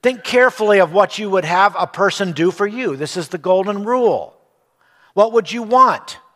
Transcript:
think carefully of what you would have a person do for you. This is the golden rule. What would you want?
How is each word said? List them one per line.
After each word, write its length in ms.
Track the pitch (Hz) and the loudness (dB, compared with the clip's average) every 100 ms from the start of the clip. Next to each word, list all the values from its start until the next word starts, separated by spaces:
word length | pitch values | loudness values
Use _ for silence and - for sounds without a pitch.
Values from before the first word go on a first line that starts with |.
think 220 | 247 254 | -2 -2
carefully 560 | - 247 254 - 214 202 | -2 2 2 2 2 4
of 120 | 175 | 4
what 260 | 180 196 - | 2 0 0
you 100 | 208 | -2
would 140 | 190 | -2
have 300 | 156 180 202 196 | 0 2 2 0
a 80 | 175 | -6
person 460 | - 196 - 190 | -2 -2 0 -6
do 180 | 151 170 | 0 -2
for 160 | 175 202 | 0 -6
you. 300 | 220 240 135 | -4 -6 -6
This 200 | 147 185 | -8 -8
is 120 | 160 | -8
the 100 | 180 | -8
golden 460 | 180 185 190 202 | 0 0 0 -6
rule. 500 | 202 247 233 131 78 _ _ _ _ _ _ _ _ | -4 0 0 0 -6 _ _ _ _ _ _ _ _
What 180 | - 220 | 0 2
would 200 | 226 175 | 2 -2
you 100 | 233 | -8
want? 560 | 220 247 254 156 - - _ | 0 4 4 2 -8 -20 _